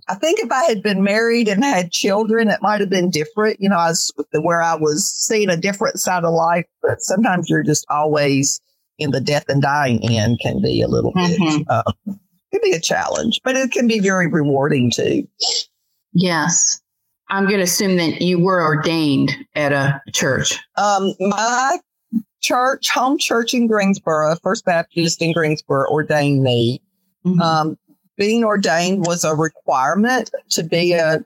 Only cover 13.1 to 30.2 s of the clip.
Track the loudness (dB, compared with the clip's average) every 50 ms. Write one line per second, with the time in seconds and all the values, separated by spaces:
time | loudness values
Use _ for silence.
13.1 | -2 -2 -2 -2 -2 -2 _ -2 -2 0 -2 -2 0 0 2 2 2 2 2 0
14.1 | 2 2 0 0 0 0 2 2 2 2 2 2 2 2 2 2 0 0 0 0
15.1 | 0 -2 -2 -6 _ _ -6 -4 -4 -6 -6 _ _ _ _ _ _ _ _ _
16.1 | 0 0 2 2 0 0 0 0 0 0 0 0 -2 -4 _ _ _ _ _ _
17.1 | _ _ _ _ -2 0 0 2 2 0 0 0 0 0 0 2 2 2 0 0
18.1 | -2 0 0 0 2 2 2 2 2 2 2 0 0 0 0 0 0 0 0 2
19.1 | 2 2 0 0 -2 -6 -10 _ _ -4 -2 0 0 0 0 0 -2 -2 -6 -8
20.1 | -4 -2 -2 0 0 0 -2 -4 -4 -6 -10 _ _ -2 0 0 2 2 0 -2
21.1 | -2 _ -2 -2 0 0 0 0 0 0 0 0 -2 -4 _ _ _ _ _ _
22.1 | -6 -6 -6 _ _ _ -4 -2 0 2 2 0 0 -2 -4 -4 -2 0 2 2
23.1 | 0 0 0 0 0 0 0 0 0 0 2 2 2 2 2 2 0 0 _ -2
24.1 | 0 2 2 0 0 -2 _ -4 -4 -2 -2 0 0 0 -2 _ _ -2 -2 -2
25.1 | -2 -2 -2 0 0 0 0 0 0 -2 -2 -2 -2 0 0 0 0 -2 0 0
26.1 | 0 2 2 2 2 2 2 2 2 2 2 0 -2 -4 _ _ _ _ _ _
27.1 | _ _ _ 0 2 2 2 2 2 0 0 -2 -4 _ _ _ _ _ _ _
28.1 | _ -2 0 0 2 2 2 2 0 0 0 0 0 0 0 0 0 0 0 -2
29.1 | -2 -2 0 -2 0 0 -2 -2 _ -8 _ -2 0 0 2 0 2 2 2 2
30.1 | 0 0